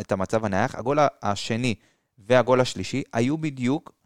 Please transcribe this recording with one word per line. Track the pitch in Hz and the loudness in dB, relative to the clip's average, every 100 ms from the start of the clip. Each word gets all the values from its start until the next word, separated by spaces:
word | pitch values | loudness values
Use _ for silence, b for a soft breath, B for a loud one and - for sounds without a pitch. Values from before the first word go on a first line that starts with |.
את | - | -4
המצב | 98 92 113 | -2 0 0
הנייח, | 110 95 120 | 0 0 -2
הגול | - 113 147 | -2 -2 2
ה-, | 139 - | 0 0
השני | 104 101 - 113 127 98 _ _ _ _ 98 | -4 -4 -4 -2 -2 -4 _ _ _ _ 2
והגול | 127 117 127 | 2 6 4
השלישי | 123 - 95 131 - | 2 -4 -6 -6 -4
היו | 117 123 160 | -2 0 -2
בדיוק | 156 131 123 151 - _ | -6 -2 -2 -2 -4 _